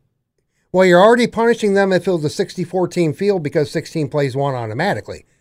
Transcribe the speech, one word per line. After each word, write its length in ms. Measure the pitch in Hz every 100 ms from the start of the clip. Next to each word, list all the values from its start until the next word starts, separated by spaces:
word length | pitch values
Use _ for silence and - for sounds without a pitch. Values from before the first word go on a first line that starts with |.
| _ _ _ _ _ _ _
Well, 120 | 180 185
you're 140 | 175
already 260 | 214 240 226
punishing 460 | 220 233 226 208
them 180 | 196 196
if 160 | 180 190
it 20 |
was 140 | 170
a 60 | 147
sixty-four 580 | - 180 185 175 185 175
team 240 | 180 160
field 300 | 143 202 190
because 280 | 143 165 139
sixteen 380 | 160 - 160 143
plays 260 | 151 139
one 200 | 135 139
automatically. 720 | 127 113 117 196 127 - 87 _ _